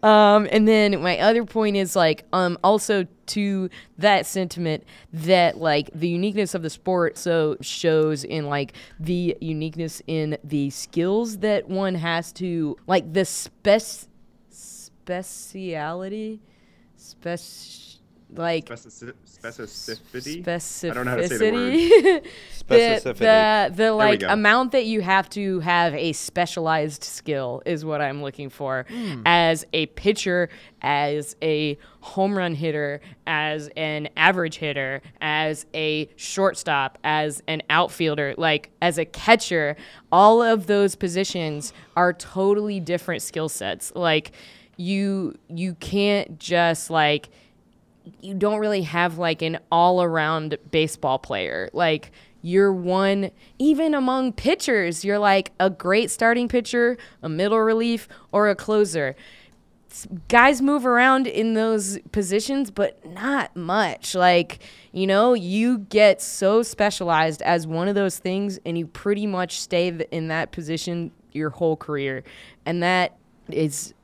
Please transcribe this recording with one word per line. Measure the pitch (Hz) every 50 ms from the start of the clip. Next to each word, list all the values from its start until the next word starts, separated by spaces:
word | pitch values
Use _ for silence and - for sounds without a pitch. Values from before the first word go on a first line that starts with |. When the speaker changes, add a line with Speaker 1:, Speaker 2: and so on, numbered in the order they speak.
| -
Speaker 1:
Um, | 214 214 214 214 202 208 214 208 -
and | - 214 214
then | 214 220 214 214 202 202 175 160
my | 180 175 -
other | 180 208 226 233 233
point | - - 226 220 214 202
is, | 196 190 170 -
like, | 196 170 160 151 - - _ -
um, | 185 185 180 175 - -
also | 185 214 214 - - 214 196 185 - _ _ _
to | - - 208 202 - 196 190 185 - - - - _ _ -
that | 160 208 202 190 -
sentiment | - - 190 185 170 - 175 175 160 156 - - - - - - _ -
that, | 160 156 170 185 180 175 165 - -
like, | 165 160 147 147 147 - -
the | 160 160 175
uniqueness | 170 175 185 214 190 208 202 180 -
of | 185 165
the | 160
sport | - - _ 190 185 180 170 160 - -
so | - 175 165 165 156 151 143 -
shows | 135 - - - - 165 160 156 156 156 156 139 139
in, | - - 160 147
like, | 143 143 143 139 - - - - - - -
the | 160 160 180 175 180 170 - -
uniqueness | - 160 160 151 156 160 156 160 165 160 - - -
in | - 160 160 156 151 151 - -
the | 151 151 147 143 139
skills | 135 - - - - 170 170 180 196 220 240 226 214 190
that | 185 214 208 196 - -
one | 185 190 196 190 185
has | 175 156 170 165 165 170 - -
to, | - 180 180 175 165 156 147 - - _
like, | - 185 180 196 170 156
the | 196 185
spec-, | - - - - - _ _ _ 208 196 220 214 - - - - - _ - - _ _ _ _ _
speciality, | _ - - - - - - - _ _ _ - 180 180 185 - - - - - - 190 190 180 165 156 147 156 165 180 185 190 202 214 214 214 220 214 _ _ _ _ _ _ _ _ _ _ _
spec-, | _ - - - _ - 170 175 170 - - - - - - - - - - - _ _ _ _ _ _ _ -
like | - 165 170 165 165 -
Speaker 2:
Specici-, | - 120 120 - 113 107 - 120 120 135 _ _
specificity? | _ _ _ - 113 113 - 117 101 - - - - 113 110 - - - 123 127 143 151 170 180
Speaker 1:
specificity | 175 170 170 - - - - - 170
Speaker 2:
I | 139
don't | 123 127
know | 123
how | 127
to | - 170 180
say | 131 113 220 220
the | 220
word. | 240 247 247 262
Speaker 1:
<laughs> | 320 339 339 453 453 - 392 359 311 - - - - - - - - - -
the, | -
Speaker 3:
Specificity. | 233 233 233 226 214 -
Speaker 1:
the, | 254 226 - 226 220 220 220 214 214 214 214 202 -
the, | 180
Speaker 2:
There | 175 220 226 220
we | 214
Speaker 1:
like, | 214 214 214 202
Speaker 2:
go. | 190 180
Speaker 1:
amount | 196 214 208 208 214 247 254 254
that | - 269 240
you | 220 226 214
have | 180 180 190 196 185 -
to | - 208 202 196 190 180
have | 156 175 175 175 170 170 143
a | 151 147 170 151
specialized | - - - - 180 175 165 - 175 165 160 160 160 151 156 147 - -
skill | - - - - - 151 135 131 123 123 135 -
is | - 175 151 156
what | 156 151 147
I'm | 147 139 139 143 147
looking | 139 131 - 147 135
for | - - 147 135 131 131 127 -
Speaker 4:
Hmm. | - 240 233 196 151 123 110
Speaker 1:
as | 165 170 175 170 165 165 160 165 - -
a | 165 156
pitcher, | 147 _ - - 202 208 208 - 196 180 180 175 160 - - - - _ _
as | - 135 143 143 147 143 147 151 147 143 - _ 156
a | 160 156 151 151 151 143 - - - _ _ -
home | - - 190 190 196 202 196
run | 180 175 165
hitter, | 143 160 165 147 151 147 143 143 143 - 185 160 _ _
as | - 160 151 151 156 151 156 147 151 -
an | - 160 156 151 151 151 147 _
average | - 156 175 196 185 170 160 156 -
hitter, | 160 151 143 143 135 131 135 135 _ - - _
as | - 156 151 151 156 156 156 147 - _ -
a | 160 156 156 156 151 151 143 _
shortstop, | _ - - - 196 196 190 175 - - 170 151 139 135 135 _ - -
as | 147 151 151 151 151 143 - - -
an | 160 160 - _
outfielder, | 151 160 175 - - - 170 156 151 147 147 139 131 -
like, | 165 160 151 151 - - _ _
as | - 175 156
a | 160 160
catcher. | - - - - - 226 226 - - 185 165 151 147 151 - - - - - _ _ -
All | 175 196 214 226 233
of | 240 226 226 220 180 165
those | 208 202 202 196 196
positions | - - 180 170 185 196 - - 180 165 156 151 147 143 - - - - _ _
are | 175 175 180 175
totally | 180 - - - 190 190 196 202 208 208 214 208 196
different | 170 151 175 170 - - 170 113 -
skill | - - 170 156 156
sets. | - - - 98 87 - - - -
Like, | - 175 165 156 156 156 - - - - - - - _ _ _
you, | - 175 180 196 196 202 196 196 196 185 143 - - _ _
you | 170 170 180 185 175
can't | _ - - - 202 202 208 202 202 - - 170 156
just, | - - 175 175 170 170 165 156 - -
like, | 170 160 151 147 147 147 - - _ _ _ _ _ _ _ _ _ _ _ _ _ _ _ - - _ -
you | 196 196
don't | 190 202 208 214 214
really | 214 214 214 196 175
have, | 147 156 170 175 180 165 160
like, | 175 165 160 160 165
an | 160 165 160 _ _
all-around | - 165 175 180 180 180 180 170 160 165 151 156 160 160 156 156 151 143 _ 147
baseball | - 160 156 151 - - - 143 131 135
player. | - - 120 98 92 73 60 82 95 - -
Like, | 143 175 165 156 151 - - _ - - _ _ _
you're | - 170 175 190 202 196 190
one, | 185 175 180 180 190 196 196 196 202 196 185 _ _ - - _ _
even | 262 302 311 277 320 320 302
among | 285 262 254 254 262 262 254 -
pitchers, | - - 247 359 392 - - 240 214 185 170 165 156 -
you're, | 196 202 208
like, | 208 202 196 196 190 - _ _
a | 185 190
great | 185 - - 180 190 214 214 -
starting | - - 233 226 233 247 247 233
pitcher, | - 247 220 - - 240 240 233 247 233 - - - _ -
a | 160
middle | 156 160 185 208 214 226
relief, | 220 220 220 226 233 233 233 220 - - - - - _ -
or | 202 208 208
a | 196
closer. | 196 - - 214 214 208 190 160 165 143 131 139 - - - - - - _ _ _ _ _ _ _ _ _
S-, | - - - - - 175 - -
guys | - 240 240 269 285 240 262
move | 277 294 294 247
around | 254 240 240 247 262 262 262 269
in | 247 - - 220 226 226
those | 214 220 226 226 214 196 190 196 - - -
positions, | - 208 202 175 190 208 214 - 277 277 277 202
but | 196 - 202 - - _ _
not | 160 175 190 208 262 277 269 185 - _
much. | 180 175 165 180 214 208 170 127 - - - -
Like, | 185 180 180 175 175 170 165 - - - - - - - _ -
you | 185 190
know, | 190 190 196 220 247 247
you | 226 180 175 185 214 226 240 254 220
get | 202 196 - 208 214 208 190 190 -
so | - - - 196 190 208 226 240
specialized | - - - 208 208 202 - 180 170 165 156 160 160 156 - -
as | - 175 170 160
one | 160 160 165 175
of | 196 208
those | 202 202 190 - -
things, | _ 185 185 196 202 208 190 - _
and | - 170 170
you | 165
pretty | 151 _ - - 202 208 202 208
much | 208 196 180 180 165 - -
stay | - - 190 175 175 180
th-, | 170 165 - -
in | - 165 160 160
that | 156 160 160 - -
position | - 165 147 160 156 - - 170 170 165 160 _ _ _ _ _
your | 147 156 156
whole | - - 175 160 160
career. | 156 - - 151 143 139 135 131 131 - - - - - - - _ _
And | - 170 175 170
that | 175 185 180 180 - - _ _ _ _ _ _ -
is | - - 160 151 143 - - - - _